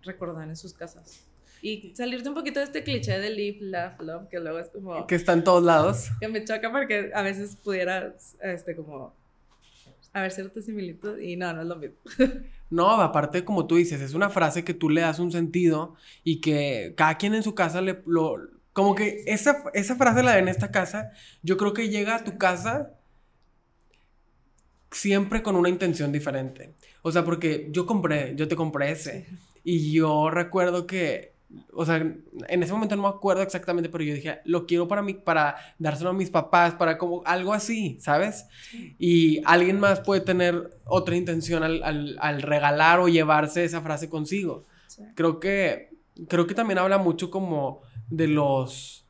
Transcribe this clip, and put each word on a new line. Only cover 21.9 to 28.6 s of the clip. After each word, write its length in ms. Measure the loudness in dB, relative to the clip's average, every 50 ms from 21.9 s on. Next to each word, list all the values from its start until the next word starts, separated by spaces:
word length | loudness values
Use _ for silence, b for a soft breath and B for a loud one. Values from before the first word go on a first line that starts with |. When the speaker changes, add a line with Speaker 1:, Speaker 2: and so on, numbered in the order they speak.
| -2 -2 -2 -2 -2 -4
Speaker 2:
a 60 | -4
tu 140 | -6 -6 0
casa 540 | 0 2 2 0 -2 -4 -4 -4 -6 -8 -12 _ _ _ _ _ _ _ _ _ _ _ _ _ _ _ _ _ _ _ _ _ _ _ _ _ _ _ _ _ _ _ _ _ _ _ _ _ _ _
siempre 520 | -10 -6 0 2 2 2 2 2 -2 -4 -2
con 120 | 2 2
una 140 | 4 4 4
intención 420 | 2 2 0 -2 0 0 -2 -2
diferente. 640 | -2 -2 -4 -4 -4 -4 -6 -8 -10 -14 -20 -20 -20 _ b b b b
O 100 | b -2
sea, 120 | 0 0 0
porque 420 | 0 -2 0 0 -2 -2 -2 -6 -4
yo 140 | -4 -4 -2
compré, 480 | 0 0 0 0 0 0 0 -2 -4 -4
yo 120 | -4 -4 -4
te 80 | -2
compré 360 | -2